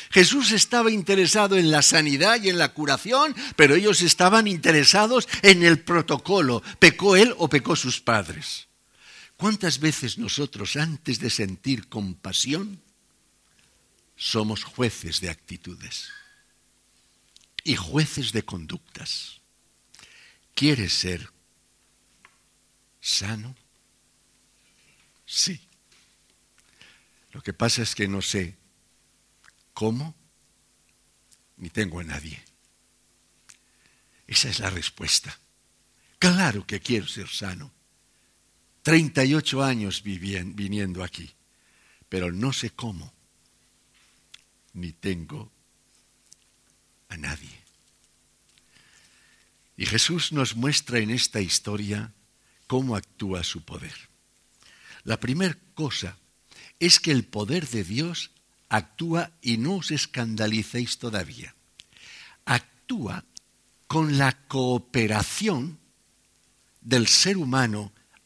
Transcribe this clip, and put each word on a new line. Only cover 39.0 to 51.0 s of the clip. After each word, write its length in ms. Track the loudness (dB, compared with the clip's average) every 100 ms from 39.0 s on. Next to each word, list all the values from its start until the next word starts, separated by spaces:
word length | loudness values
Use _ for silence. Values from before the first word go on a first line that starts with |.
| 4 2
y 80 | 2
ocho 300 | 2 0 -2
años 400 | 0 -2 -4 -6
vivien-, 540 | -8 -8 -6 -6 -8 -8
viniendo 480 | -6 -4 -4 -6
aquí, 260 | -10 -12 -18 _ _ _ _ _ _ _ _
pero 240 | -4 -4
no 200 | -2 -4
sé 180 | -4 -8
cómo, 440 | -10 -12 -12 -16 _ _ _ _ _ _ _ _ _ _ _ _ -20 _ _ _
ni 180 | -14 -14
tengo 640 | -8 -8 -8 -10 -16 -18 _ _ _ _ _ _ _ _ -20 _ _ _ _ _ _ _
a 80 | -14
nadie. 460 | -12 -12 -14 -20 _ _ _ _ _ _ _ _ _ _ _ _ _ _ _ _ _ _ _ _ _ -8
Y 100 | -2
Jesús 460 | 0 0 -2 -4
nos 240 | -2 -2 -2
muestra 420 | -2 -2 -2
en 120 | -2